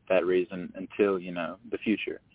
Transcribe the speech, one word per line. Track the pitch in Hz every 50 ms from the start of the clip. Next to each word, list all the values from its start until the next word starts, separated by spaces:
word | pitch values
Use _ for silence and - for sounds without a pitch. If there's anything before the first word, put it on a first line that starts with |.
| _ -
that | 95 90 85
reason | 90 92 92 90 - 95 90 87 80 -
until, | 95 95 - - - 104 101 98 92
you | 87 92
know, | 87 87 82 - 87 104 - 117
the | 104 -
future. | - 117 104 - - - - - _ _ _